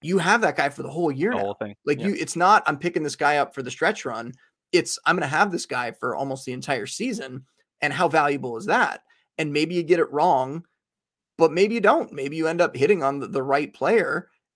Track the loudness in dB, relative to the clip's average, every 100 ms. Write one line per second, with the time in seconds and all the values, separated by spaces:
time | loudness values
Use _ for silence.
0 | -2 0 4 4 2 0 -2 -4 -10 -2
1 | -2 0 -2 -2 -4 -8 -10 -6 -4 -2
2 | -2 -2 -4 2 4 4 2 -2 -2 -2
3 | -4 0 2 2 0 -4 -10 -2 -2 -2
4 | -6 -8 -10 -16 _ _ _ 0 0 -2
5 | 0 0 0 0 0 -2 -6 -6 -6 -6
6 | -6 -4 -6 -8 -10 -8 -4 -4 -6 -6
7 | -6 -8 -10 -14 -18 _ _ -4 -2 0
8 | 2 4 2 0 -4 -6 0 2 0 -4
9 | _ _ _ -6 -2 0 0 0 2 2
10 | 2 2 2 2 0 -8 -12 _ _ _
11 | _ _ _ 4 4 4 2 4 4 4
12 | 0 -6 -6 -2 0 2 0 2 2 4
13 | 0 -2 -4 -4 0 0 0 -2 2 2
14 | 2 -4 -8 _ _